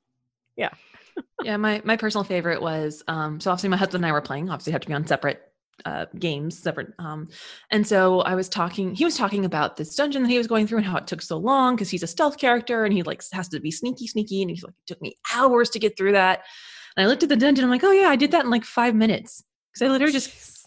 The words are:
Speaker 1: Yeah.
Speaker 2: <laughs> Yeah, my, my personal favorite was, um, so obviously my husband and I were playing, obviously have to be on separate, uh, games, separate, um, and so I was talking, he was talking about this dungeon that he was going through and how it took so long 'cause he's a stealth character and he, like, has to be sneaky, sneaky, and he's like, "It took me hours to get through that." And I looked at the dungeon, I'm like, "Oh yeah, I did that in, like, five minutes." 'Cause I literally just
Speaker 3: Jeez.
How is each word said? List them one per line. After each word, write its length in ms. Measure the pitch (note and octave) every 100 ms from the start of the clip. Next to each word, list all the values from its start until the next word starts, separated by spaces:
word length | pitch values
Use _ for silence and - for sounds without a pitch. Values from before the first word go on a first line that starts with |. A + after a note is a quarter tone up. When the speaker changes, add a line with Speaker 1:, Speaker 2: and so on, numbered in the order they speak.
| _ _ _ _ _ -
Speaker 1:
Yeah. 140 | G3+
Speaker 2:
<laughs> 60 | - _ - _ - - -
Yeah, 140 | A3 G#3
my, 240 | G#3+ G#3
my 120 | G#3+ A3+
personal 280 | G#3+ G#3
favorite 380 | G3 F3+ E3+ D#3+
was, 400 | E3 D#3 D3+ D3+ -
um, 320 | D#3+ D#3 D#3
so 120 | F#3+
obviously 180 | F3+ F#3+
my 80 | F#3+
husband 260 | F#3+ F3+
and 60 | E3
I 40 |
were 100 | D3
playing, 260 | D3 C#3 F3+
obviously 220 | C#3+ -
have 80 | C3+
to 80 | -
be 60 |
on 120 | D3 D#3+
separate, 460 | C#3+ C#3+ - _ _ _ _
uh, 220 | - - - F3
games, 400 | E3+ C#3+ D#3+ -
separate, 300 | E3+ C#3+ - -
um, 300 | D#3+ D#3 D#3+ - - - -
and 160 | G#3+ G#3
so 340 | G3 F#3 F#3
I 120 | -
was 140 | F#3 F#3
talking, 460 | G3 F3 G#3 F#3
he 100 | G3
was 100 | E4 C4
talking 280 | G3+ G3+
about 320 | F3+ D#3+ D3 -
this 180 | D#3
dungeon 280 | - D4 C#4
that 60 | B3
he 80 | B3
was 80 | A#3
going 200 | A3 G#3+
through 120 | A3+
and 80 | G3
how 100 | E3+
it 100 | -
took 140 | D3+
so 140 | - D#3+
long 400 | A3 C4+ B3+ A#3
'cause 140 | F#3+
he's 120 | A3
a 40 | E3
stealth 300 | - D4 D4
character 460 | C4 A#3+ A#3+ A#3
and 100 | G#3
he, 80 | G3
like, 200 | D#3+ - -
has 140 | F#3 F3+
to 100 | D3+
be 100 | D3+
sneaky, 360 | - A#3+ B3 A3+
sneaky, 340 | G#3+ G#3+ G3
and 80 | F3+
he's 120 | E3+
like, 80 | -
"It 140 | - -
took 160 | -
me 140 | - - -
hours 340 | A#3+ C4 A#3+ A#3
to 80 | A3
get 180 | G#3+ G3+
through 160 | G3
that." 320 | G3+ F#3 F#3 - - - - - -
And 80 |
I 40 | G3
looked 140 | C#4
at 60 | D4+
the 80 | A3+
dungeon, 280 | C#4 C4+
I'm 60 | B3+
like, 140 | B3+
"Oh 80 | G4
yeah, 160 | G4 F4+
I 80 | C4
did 140 | D4
that 140 | E4
in, 60 | B3
like, 140 | A#3
five 300 | - B3 A#3+
minutes." 500 | A3 A3 E3 - - - _ _
'Cause 80 | -
I 60 | C4+
literally 240 | C4+ D4
just 180 | C4+ -
Speaker 3:
Jeez. 320 | - - -